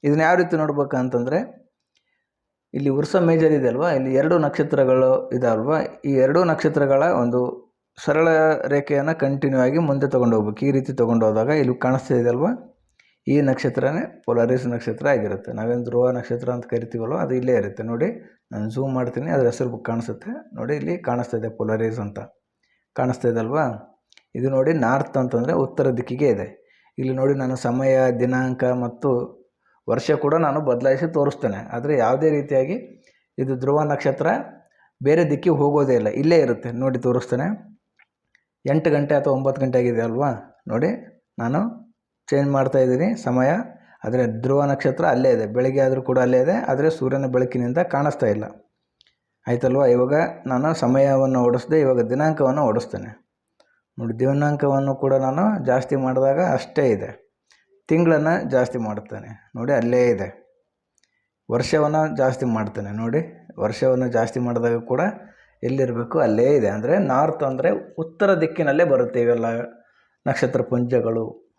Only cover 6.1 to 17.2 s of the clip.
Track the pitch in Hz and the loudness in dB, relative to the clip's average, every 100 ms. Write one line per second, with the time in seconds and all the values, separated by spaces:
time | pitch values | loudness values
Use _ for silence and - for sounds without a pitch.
6.1 | 135 131 156 180 156 156 147 139 135 160 | 2 4 4 2 2 0 2 2 4 4
7.1 | 180 120 123 123 - - _ _ - - | 2 0 0 -2 -6 -20 _ _ -8 -2
8.1 | 151 165 160 160 151 - 143 143 143 143 | 2 4 4 4 2 0 -2 0 -2 0
9.1 | 160 139 139 143 131 127 151 160 139 135 | 0 -2 0 0 2 2 2 0 0 0
10.1 | 135 120 113 104 104 135 135 131 127 117 | 2 4 2 0 -2 0 0 -2 0 2
11.1 | 117 110 110 120 151 127 123 131 127 - | 4 2 2 2 2 0 0 0 -2 0
12.1 | 127 120 123 170 247 - _ _ _ _ | 0 2 0 -2 -2 -10 _ _ _ _
13.1 | _ - 143 139 127 135 123 135 160 262 | _ 0 2 2 0 -2 0 -2 -2 -6
14.1 | - - 117 117 127 123 120 - 113 143 | -10 -2 0 2 0 -2 -6 -6 -4 0
15.1 | 131 107 98 - 110 113 123 117 120 127 | 0 0 -6 -8 -6 -4 -4 -2 0 2
16.1 | 123 117 120 127 123 120 123 113 117 113 | 0 -4 -6 -4 -6 -4 -6 -4 -8 -6
17.1 | 156 | -4